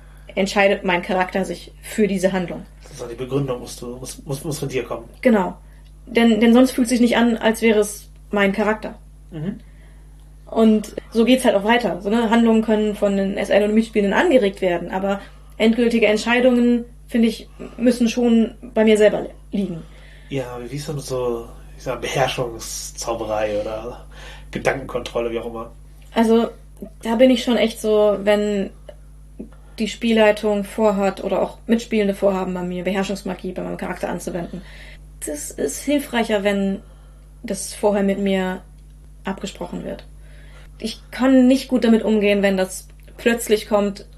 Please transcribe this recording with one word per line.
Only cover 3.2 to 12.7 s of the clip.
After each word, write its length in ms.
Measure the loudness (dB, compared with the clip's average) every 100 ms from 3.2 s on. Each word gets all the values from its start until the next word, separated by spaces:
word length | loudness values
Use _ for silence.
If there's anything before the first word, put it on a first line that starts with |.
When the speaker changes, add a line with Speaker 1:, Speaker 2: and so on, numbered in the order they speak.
| -4 -2 -2 -6
Speaker 2:
musst 200 | -10 -14
du, 160 | -14 -12
muss, 260 | -14 -14
muss, 200 | -10 -8
muss 140 | -6 -6
von 100 | -4
dir 160 | -6
kommen. 240 | -6 -10 -12 -2
Speaker 1:
Genau. 340 | 2 2 0 -6 -18 -20 -20 -20 -4
Denn, 340 | 2 2 4
denn 120 | 6
sonst 200 | 6 6
fühlt 140 | 2 0
es 40 |
sich 100 | 2
nicht 160 | 2 4
an, 200 | 2 2
als 240 | 0 2
wäre 160 | 2 2
es 300 | 0 -6 -18 -20 -6
mein 220 | 0 0
Charakter. 460 | 2 -2 -2 -8 -14 -20 -20 -16
Speaker 2:
Mhm. 300 | -10 -8 -10 -16 -20 -20 -20 -20 -20 -20 -20 -6
Speaker 1:
Und 480 | 4 4 4 0 -10 -4
so 140 | 2
geht's 200 | 4 4
halt 100 | 4
auch 100 | 2
weiter. 360 | 2 2 0 -4
So, 100 | -2
ne? 200 | 0 2
Handlungen 320 | 4 4 4
können 320 | 2